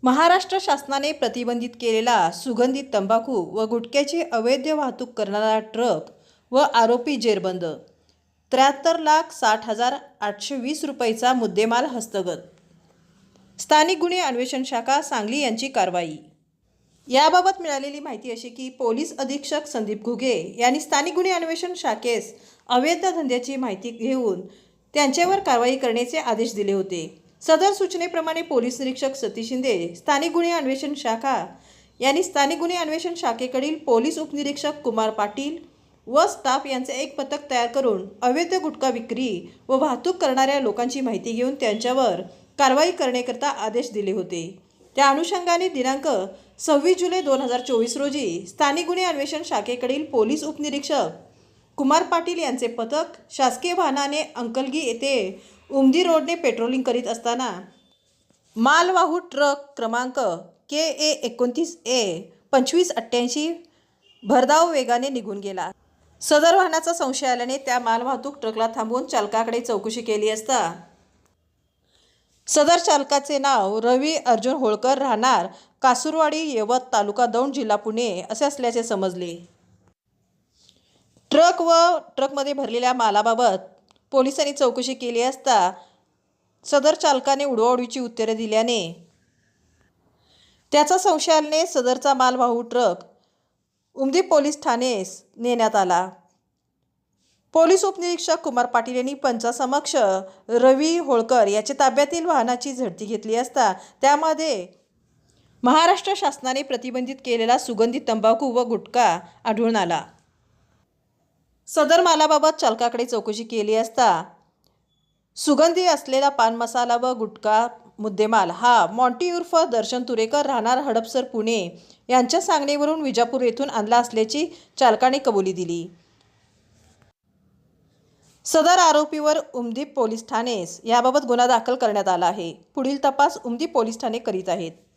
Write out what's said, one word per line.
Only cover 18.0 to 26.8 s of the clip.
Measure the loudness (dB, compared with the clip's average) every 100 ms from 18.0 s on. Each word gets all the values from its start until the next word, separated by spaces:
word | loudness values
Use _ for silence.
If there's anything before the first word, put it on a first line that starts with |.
माहिती | -12 -12 -10
अशी | -12 -12
की, | -12 -14
पोलीस | -4 -2 -2 -4 -6
अधीक्षक | -6 -6 -4 -6 -4
संदीप | -6 -6 -6
घुगे | -6 -4 -2 -2 -4 0
यांनी | 2 2
स्थानिक | 0 0 0
गुन्हे | -2 0
अन्वेषण | 0 -2 -6 -6 -6
शाखेस | -4 -4 -2 -4 -4 -18 -20 _ _
अवैध | 0 2 0 0
धंद्याची | -2 -2 -2 -4 -6
माहिती | -6 -6 -10
घेऊन | -6 -4 -2 -2 -4 -8 -20 _ _ _
त्यांच्यावर | 0 0 2 2 2
कारवाई | 2 2 2 0
करण्याचे | -2 -2 -2 -2
आदेश | 0 0 -2
दिले | -2 -2
होते. | 0